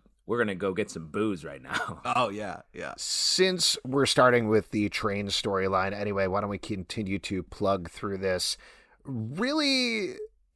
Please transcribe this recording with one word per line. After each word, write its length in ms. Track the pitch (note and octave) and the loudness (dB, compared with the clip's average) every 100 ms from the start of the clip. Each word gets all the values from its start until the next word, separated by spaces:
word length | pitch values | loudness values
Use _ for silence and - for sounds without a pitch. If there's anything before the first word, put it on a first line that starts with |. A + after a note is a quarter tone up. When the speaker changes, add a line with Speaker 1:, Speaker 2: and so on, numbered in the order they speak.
| _ _ - | _ _ -2
Speaker 1:
we're 120 | A#2+ | 0
gonna 180 | G#2+ F2+ | 0 0
go 160 | G2 | -2
get 160 | F#2 G2+ | 0 -4
some 160 | F2 D#2 | -6 -6
booze 380 | G2+ A2 F2 | -2 -2 -2
right 180 | D2+ C#2 | -8 -14
now." 380 | B1+ - - D#2+ | -8 -6 -6 -6
<laughs> 140 | A#2+ B2+ | -2 2
Speaker 2:
Oh, 140 | A2 | 0
yeah, 320 | G#2 G2+ E2 - | -2 -8 -10 -14
yeah. 220 | - C#2+ - | -12 -10 -8
Speaker 3:
Since 840 | - - - - F#3 F3+ - - | -4 -2 0 4 2 4 0 0
we're 220 | C3 C#3 B2+ | 0 2 4
starting 420 | - B2+ A#2+ G#2+ | 6 8 8 6
with 220 | G#2+ - | 4 4
the 160 | G#2+ G2+ | 0 0
train 380 | - G#2+ G2+ G2+ | 0 -2 -2 -2
storyline 640 | - G#2+ F#2+ F#2+ F#2+ G2 | -2 0 0 2 2 0
anyway, 340 | G#2 G#2 G2 F#2+ | -2 -2 0 2
why 140 | G2 | 2
don't 100 | G2+ | -2
we 80 | G2 | -4
continue 600 | - G2 F2 A2+ F#2+ F#2+ | -6 -6 -6 -6 -4 -4
to 220 | - F#2+ | -2 -4
plug 460 | - - G2 G2 E2 | -4 -2 0 0 -2
through 280 | - G#2 F#2+ | -8 -6 -2
this? 380 | F#2+ F2+ - - - - _ _ | 0 0 -2 -4 -10 -20 _ _
Really, 1080 | - A#2+ A2 D#3+ B3+ D#4 C#4 C4 A#3+ A3 F#3 - G#4+ _ _ | -8 -6 -6 -2 0 2 2 2 2 -2 -4 -8 -14 _ _